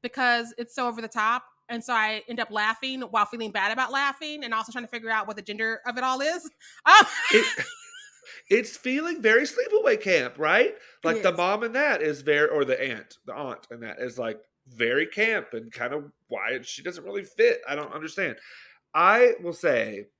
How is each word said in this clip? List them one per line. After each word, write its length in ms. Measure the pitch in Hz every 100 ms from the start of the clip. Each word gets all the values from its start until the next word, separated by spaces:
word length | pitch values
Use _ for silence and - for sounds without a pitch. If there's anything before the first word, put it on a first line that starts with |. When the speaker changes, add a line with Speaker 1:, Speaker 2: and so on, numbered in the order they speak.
Speaker 1:
because 520 | 240 254 247 240 233 233
it's 160 | 240
so 140 | - 247
over 140 | 226
the 80 | 226
top. 340 | 226 214 247 - _ _
And 160 | 233
so 80 | 226
I 280 | 233 214 214 -
end 100 | 233
up 100 | 226
laughing 520 | 214 214 226 262 262
while 240 | 233 202 208
feeling 260 | 240 220
bad 220 | 196 196
about 180 | 220 262
laughing 540 | 269 277 269 302 302 254
and 80 |
also 180 | 226 220
trying 140 | 247 233
to 40 |
figure 200 | 240 226
out 180 | 220 208
what 80 | 208
the 60 |
gender 400 | 214 208 226 226 247
of 120 | 240
it 80 | 254
all 160 | 262
is. 280 | 285 339 330 _ -
<laughs> 180 | - 294
Um, 200 | 403 - - 932
Speaker 2:
It, 320 | 427 1017 906 - 1077 - - - _ - - _
it's 260 | 208 202 -
feeling 440 | 254 269 330 330
very 220 | 220 226
sleepaway 580 | 285 - 523 415 349 214
camp, 340 | 196 170 123 139
right? 360 | 151 190 294 - - _
Like, 140 | 165 220
Speaker 1:
It 60 |
Speaker 2:
the 80 | 196
Speaker 1:
is. 60 | 175
Speaker 2:
mom 260 | 175 208
in 100 | 233
that 280 | 240 294 202
is 200 | 151 147
very, 280 | 135 147 151
or 160 | 151 135
the 160 | 131
aunt, 360 | 135 113 - - -
the 80 |
aunt 340 | 113 139 120 -
in 80 | 117
that 180 | 113 -
is, 180 | 123 117
like, 180 | 113 107 _ _ _
very 380 | 117 117 131 165
camp 400 | 202 220 214 -
and 180 | 113 113
kind 220 | - 123
of 180 | 147 147 _ _
why 320 | 113 104 127
she 220 | 127 -
doesn't 220 | 175 170 190
really 180 | 202
fit. 360 | 196 - 233 - -
I 80 | 143
don't 180 | 143
understand. 420 | 147 156 170 180 113 - - - _ _
I 400 | 151 180 220 247 -
will 120 | 175
say 540 | 165 175 123 110 101 104